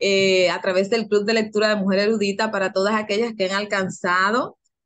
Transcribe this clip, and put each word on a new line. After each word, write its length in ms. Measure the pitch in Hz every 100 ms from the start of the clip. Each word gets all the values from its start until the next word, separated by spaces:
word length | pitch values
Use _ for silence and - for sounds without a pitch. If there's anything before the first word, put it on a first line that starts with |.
eh, 500 | 196 196 190 185 180
a 100 | 180
través 300 | 196 185 190
del 160 | 226 214
Club 180 | 208
de 100 | 208
Lectura 340 | 226 220 208 214
de 80 | 208
Mujer 240 | 190 196
Erudita 500 | 208 220 202 202 220
para 220 | 208 185
todas 240 | 190 196 220
aquellas 380 | 214 208 233
que 100 | 220
han 80 | 185
alcanzado 1040 | 196 208 202 185 175 185 180 196 240 370 - _ _